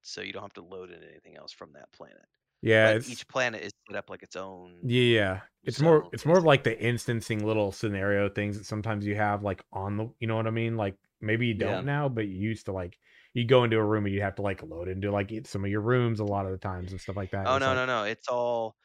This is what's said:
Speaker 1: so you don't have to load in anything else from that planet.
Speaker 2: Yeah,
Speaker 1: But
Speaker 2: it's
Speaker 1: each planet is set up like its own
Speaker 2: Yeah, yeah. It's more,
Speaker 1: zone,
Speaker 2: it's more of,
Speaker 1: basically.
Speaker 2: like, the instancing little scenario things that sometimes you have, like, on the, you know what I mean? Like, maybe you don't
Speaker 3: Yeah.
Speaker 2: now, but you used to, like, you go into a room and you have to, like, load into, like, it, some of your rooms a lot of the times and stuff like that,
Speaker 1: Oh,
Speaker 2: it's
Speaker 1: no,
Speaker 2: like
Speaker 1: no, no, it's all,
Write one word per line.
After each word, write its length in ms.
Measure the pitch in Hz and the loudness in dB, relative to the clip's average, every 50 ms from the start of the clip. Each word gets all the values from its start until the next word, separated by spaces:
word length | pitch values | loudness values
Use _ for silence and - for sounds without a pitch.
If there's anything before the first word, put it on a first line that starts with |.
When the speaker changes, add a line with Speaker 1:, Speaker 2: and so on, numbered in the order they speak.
| - | -18
Speaker 1:
so 180 | - - 98 | -14 -12 -10
you 120 | 98 98 98 | -10 -10 -10
don't 100 | 98 104 | -12 -14
have 100 | 101 - | -14 -16
to 80 | 95 87 | -18 -18
load 280 | 82 95 92 92 90 | -16 -14 -14 -14 -16
in 120 | 87 82 80 | -18 -20 -20
anything 340 | 78 76 76 _ 82 78 | -20 -20 -20 _ -20 -20
else 140 | 73 71 - - | -20 -20 -20 -18
from 200 | - - 80 73 | -18 -18 -20 -20
that 180 | 71 58 - _ | -20 -20 -20 _
planet. 320 | - - - 50 50 50 _ _ _ _ _ _ - | -20 -20 -20 -20 -20 _ _ _ _ _ _ _ -4
Speaker 2:
Yeah, 300 | - 110 110 110 110 110 | 2 4 6 6 6 6
Speaker 1:
But 60 | 107 | 4
Speaker 2:
it's 100 | 110 - | 2 -2
Speaker 1:
each 200 | - 117 - - | -6 -12 -12 -12
planet 360 | _ - 131 127 120 110 98 - | _ -4 -2 -2 -2 -4 -6 -10
is 100 | 98 - _ _ - | -12 -14 _ _ -12
set 80 | 101 | -10
up 120 | 104 - - | -10 -10 -10
like 140 | 92 - 98 | -14 -18 -16
its 120 | - - | -14 -12
own 480 | 90 95 95 95 90 90 90 87 87 - | -12 -12 -12 -14 -16 -18 -20 -16 -8 -4
Speaker 2:
Yeah, 160 | 123 120 123 | 0 2 4
yeah. 400 | 123 120 117 110 101 95 92 95 - - _ _ - | 4 4 4 4 2 0 -2 -6 -8 -16 _ _ -8
It's 160 | - 113 135 | -6 -2 2
more, 300 | 151 170 160 151 - - | 4 6 6 6 4 0
Speaker 1:
zone, 20 | |
Speaker 2:
it's 140 | - 117 - | -8 -4 2
more 120 | 147 175 | 4 4
of, 60 | 190 165 | 6 6
Speaker 1:
basically. 20 | |
Speaker 2:
like, 180 | 156 139 131 - | 6 6 6 4
the 120 | 123 113 - | 0 -2 0
instancing 640 | - 120 120 113 - - 117 110 - - 113 107 104 | 0 0 0 0 -2 -2 -2 -2 -2 -4 -2 -2 0
little 260 | 110 110 107 104 98 | 2 2 2 2 0
scenario 560 | - - - 104 101 95 95 101 101 101 101 98 | -2 -2 -4 -2 0 0 2 2 2 4 2 2
things 280 | - 104 104 104 101 | 0 -2 -2 -2 -4
that 80 | 107 - | -6 -8
sometimes 400 | - 110 107 98 113 107 101 101 | -8 -6 -6 -4 -4 -4 -2 -2
you 100 | 104 104 | -2 0
have, 260 | 104 104 104 104 101 101 | 0 0 0 0 0 -2
like, 200 | 101 92 - - - | -4 -4 -4 -8 -10
on 240 | - 98 95 101 101 | -8 -6 -6 -4 -4
the, 180 | 104 110 117 - - | -4 -4 -6 -6 -6
you 80 | 117 | -4
know 80 | 113 110 | -2 0
what 100 | 113 110 | 0 0
I 40 | 110 | 0
mean? 240 | 113 113 113 113 117 | 0 0 -2 -2 0
Like, 220 | 110 104 98 98 _ _ _ _ - | -2 -2 -2 -4 _ _ _ _ -6
maybe 260 | 110 107 113 113 123 | -2 0 2 2 2
you 60 | 117 107 | 2 2
don't 320 | 98 98 95 98 92 131 | 0 0 0 -2 -2 -2
Speaker 3:
Yeah. 0 | |
Speaker 2:
now, 240 | 143 143 147 147 135 | -2 0 0 0 0
but 180 | 123 113 107 | 0 -2 -4
you 80 | 101 92 | -4 -2
used 300 | 92 104 110 110 - - | -2 -2 -2 -2 -4 -6
to, 80 | 101 95 | -6 -6
like, 260 | 92 90 90 - _ _ _ _ - _ _ - | -6 -6 -8 -10 _ _ _ _ -20 _ _ -4
you 120 | 117 120 | 0 4
go 180 | 113 131 127 120 | 6 6 6 8
into 140 | 113 113 | 6 4
a 80 | 110 107 | 4 4
room 200 | 104 110 107 104 | 4 2 2 2
and 80 | 101 98 | 0 0
you 80 | 101 | 0
have 140 | 101 98 - | 0 -2 -2
to, 60 | - | -2
like, 200 | 101 101 95 - | -2 -2 -2 -4
load 280 | 80 80 80 82 87 92 | -8 -12 -10 -8 -6 -6
into, 200 | 95 95 98 101 | -4 -4 -2 0
like, 220 | 101 101 101 101 | 0 0 0 -2
it, 160 | 110 110 131 | -6 -10 -8
some 160 | - - 98 98 | -6 -6 -4 -2
of 80 | 98 | -2
your 80 | 101 107 | 0 0
rooms 380 | 104 117 127 123 120 117 113 104 | 2 2 4 4 4 2 0 0
a 60 | 107 | -2
lot 200 | 104 101 101 98 | 0 0 -2 -2
of 60 | 95 | -2
the 60 | 95 | -4
times 340 | 92 - 98 92 90 90 92 | -6 -6 -6 -6 -6 -8 -8
and 80 | 95 90 | -10 -10
stuff 160 | - - 95 | -8 -8 -6
like 160 | 101 95 95 | -6 -6 -4
that, 140 | - 98 98 | -4 -2 0
Speaker 1:
Oh, 120 | 120 131 | 2 2
Speaker 2:
it's 80 | 135 135 | 2 2
Speaker 1:
no, 100 | 135 131 | 2 2
Speaker 2:
like 0 | |
Speaker 1:
no, 100 | 127 127 | 0 0
no, 180 | 127 123 113 101 | 0 0 0 0
it's 240 | 107 113 - - 135 | -2 -4 -6 -6 -4
all, 480 | 123 123 120 120 120 117 113 110 - _ | -2 0 0 0 0 -2 -2 -4 -8 _